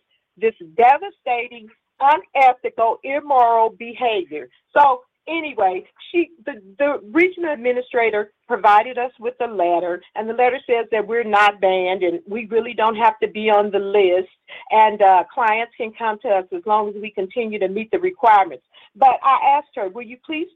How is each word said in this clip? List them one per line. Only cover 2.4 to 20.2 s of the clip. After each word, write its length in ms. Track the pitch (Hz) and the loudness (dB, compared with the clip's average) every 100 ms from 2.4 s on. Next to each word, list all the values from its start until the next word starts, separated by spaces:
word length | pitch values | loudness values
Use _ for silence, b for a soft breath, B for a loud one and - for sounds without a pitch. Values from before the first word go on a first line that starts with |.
| 262 247 233 - 226 - | 2 2 -4 -2 -2 -2
immoral 640 | 262 285 294 262 233 226 226 | -6 -6 0 2 4 4 0
behavior. 800 | 185 233 226 247 214 147 151 127 _ _ | -2 -14 -6 -4 -4 -6 -10 -14 _ _
So 280 | - 285 254 - _ - | 4 4 2 -6 _ -10
anyway, 560 | 330 311 220 190 185 - _ - | -8 -8 -2 -2 -2 -8 _ -6
she, 200 | 349 330 _ 220 | -2 -2 _ -14
the, 80 | 233 190 196 | -14 -14 -4
the 220 | 285 277 202 | -2 -2 -4
regional 400 | 247 370 359 339 | 0 0 0 -6
administrator 800 | 294 240 247 247 247 226 208 214 _ - | -4 -2 -4 -4 -2 -2 -2 -6 _ -8
provided 500 | 240 214 208 226 240 | -2 4 4 2 -4
us 140 | 247 - | -10 -10
with 140 | 226 247 | -12 -8
a 60 | 233 | -8
letter, 560 | 208 175 170 175 175 b | -4 -2 -2 -4 -8 b
and 140 | - 220 | -10 -8
the 40 | |
letter 260 | 226 247 262 - | -2 0 -2 -2
says 200 | 233 226 | -4 -2
that 160 | 220 202 | -4 -4
we're 160 | 233 | -4
not 380 | 220 202 208 208 | 0 2 2 2
banned 420 | 190 185 180 190 | 0 0 -2 -2
and 180 | 180 170 - | -2 -4 -8
we 200 | 208 214 | -10 -4
really 280 | 226 233 | -4 -4
don't 220 | 226 220 214 | -2 -2 2
have 220 | 233 - | 0 0
to 80 | 214 | -4
be 220 | 180 214 | -4 0
on 200 | 208 208 | 2 2
the 80 | 196 | -2
list, 540 | 196 208 190 180 185 _ B B - | 0 2 2 2 -2 _ B B -2
and, 320 | 220 214 208 | 2 2 4
uh, 220 | 196 185 175 | 4 4 2
clients 420 | - 233 214 233 - | -2 -2 -2 -4 -8
can 160 | 220 | -10
come 260 | 220 226 214 | -6 -6 -4
to 80 | 254 | -2
us 180 | 196 185 180 | -2 -2 -8
as 60 | 196 | -2
long 220 | 214 208 | 0 0
as 60 | |
we 160 | 208 214 | -6 -10
continue 480 | 208 190 - 226 208 | -8 -8 -6 -6 -4
to 100 | 190 | -4
meet 220 | 196 220 | -4 -4
the 80 | 175 | -4
requirements. 640 | 370 359 233 208 175 135 _ b b 202 | -4 0 4 4 2 -4 _ b b 0
But 220 | 262 240 | 2 2
I 340 | 269 262 254 285 | 2 2 2 0
asked 180 | 294 - | -2 -8
her, 120 | 196 | -10
"Will 120 | 190 | -10
you 140 | 233 247 | -16 -16